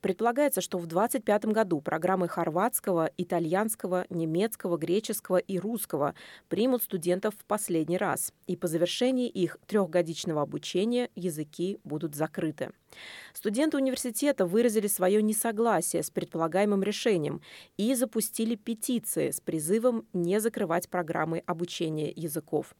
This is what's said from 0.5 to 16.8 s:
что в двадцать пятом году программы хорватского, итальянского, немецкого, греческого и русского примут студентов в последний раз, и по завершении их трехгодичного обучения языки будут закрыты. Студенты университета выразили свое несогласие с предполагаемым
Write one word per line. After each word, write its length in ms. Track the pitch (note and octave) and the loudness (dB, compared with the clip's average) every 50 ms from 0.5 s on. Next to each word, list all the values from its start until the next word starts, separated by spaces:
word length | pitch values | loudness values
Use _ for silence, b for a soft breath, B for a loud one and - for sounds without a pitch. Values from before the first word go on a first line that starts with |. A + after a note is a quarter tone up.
| C4+ - | 2 0
что 180 | F3+ - - F#3 | -4 -2 -4 -4
в 80 | E3+ | -4
двадцать 380 | E3 D#3+ F3 G#3 A#3+ - C4+ G#3+ | 0 2 4 4 4 2 0 2
пятом 280 | - G#3 G#3 G#3 A3 G#3+ | 4 2 4 4 2 4
году 280 | A3 A3 F#3+ F3 D3 | 4 4 4 2 0
программы 480 | D3 - D3 D#3+ D#3+ F3+ F#3+ F#3+ F3+ E3+ | 0 0 -2 2 2 2 4 4 2 0
хорватского, 800 | - - E3+ D#3+ D3+ F3 G3 A#3+ - - - - F#3 E3+ D#3+ D#3 - | 0 0 0 0 2 2 2 2 0 -2 0 2 2 2 2 0 0
итальянского, 880 | - F#3 - - F3 F3 D#3+ E3+ F#3 G#3+ A3+ - - - F#3+ F3+ F3+ F3+ - | -4 -4 0 0 0 2 2 2 2 2 0 -2 -4 -4 -2 -2 -2 -2 -2
немецкого, 680 | - F3 E3 D#3+ D#3 E3+ G3+ A3+ A3 - - F#3+ F3 | -4 -2 -2 0 2 2 0 0 -2 -4 -4 -2 -2
греческого 640 | E3 D3+ D#3+ F3 G#3 A3 - A3 - - - F#3 F3+ | -2 0 0 0 0 0 -2 -6 -6 -2 2 2 2
и 200 | - - F#3+ F3 | 2 2 -4 -4
русского 560 | F3 G#3 A#3 G#3+ - - - D3+ C#3 D3 - B B B B B B _ | -2 -2 -4 -4 -6 -4 -2 0 0 0 -2 B B B B B B _
примут 360 | - F3 A3 C4 B3+ A#3+ - | 0 2 2 2 2 0 -2
студентов 500 | - - F#3 D3 E3+ F3 F#3 - G#3+ G#3+ | -2 -6 -4 0 0 0 0 0 -4 -4
в 80 | - - | -4 -4
последний 500 | _ G3+ G#3+ - - F3+ E3 D#3 D3+ F3 | _ -2 -2 -2 0 0 0 0 0 0
раз, 360 | F#3 G#3 F#3 C#3+ - - - _ _ _ | 0 0 0 -2 -2 -4 -8 _ _ _
и 80 | - F#3 | -6 -6
по 140 | E3 - F3 | -4 -2 -2
завершении 600 | D#3 E3 E3+ F3 - - B3 B3+ C4 B3+ B3 A#3+ | 0 2 0 0 0 0 0 2 2 0 -2 -2
их 280 | - F#3+ F3+ E3 - - _ | -2 -2 -2 -2 -2 -8 _
трехгодичного 760 | _ - G#3+ G3 F3 D#3+ F3+ F3 D#3+ E3 - - F3+ D#3+ D3+ D3 | _ 0 0 0 2 2 0 0 0 -2 -6 -4 -2 0 0 -2
обучения 680 | C#3 C#3+ D3+ D3 - - F#3 G3 A3+ A#3+ B3 B3 - _ | -2 -4 -8 -8 -2 -2 0 0 2 0 0 -2 -2 _
языки 640 | - F3 F#3 D#3+ D3+ D#3 D3+ - - F3 F#3 G3+ - _ | -6 -4 -4 -4 -4 -8 -10 -6 -4 -4 -4 -4 -6 _
будут 320 | - D3 D3+ D#3+ D#3+ D3 | -8 -8 -6 -6 -6 -4
закрыты. 560 | C#3+ D#3+ D#3 _ - E3+ D#3 D3+ - - - - _ _ B B B B B B B B B B | -4 -4 -4 _ -4 -4 -4 -2 -4 -8 -8 -8 _ _ B B B B B B B B B B
Студенты 460 | - - G#3 G3+ A#3+ D4+ D#4+ D#4 C#4+ | -6 -4 -2 0 2 2 2 2 2
университета 680 | C4+ C4 B3+ B3+ - B3+ A3+ - - D4 C#4 - G3 | 0 0 0 -2 -4 -4 -4 0 2 0 2 2 2
выразили 400 | F3 F3 A3 A#3+ B3 G#3 A3 G3+ | 2 4 4 4 4 4 2 0
свое 340 | G#3 G3+ - F#3 F#3 G3+ G#3+ | 0 0 2 2 4 4 4
несогласие 840 | G#3+ G#3+ G#3+ G#3+ - A#3 A3 G#3 A#3 A#3 G#3+ E3+ E3 - - E3+ D#3 | 4 2 0 0 0 -2 0 2 2 4 4 2 2 0 -2 -2 -2
с 60 | - | -2
предполагаемым 720 | _ - F3 - - E3 E3 D#3+ D#3+ F#3 G3+ G#3 G#3 G3 | _ -6 -6 -4 -2 0 0 2 2 2 2 4 4 2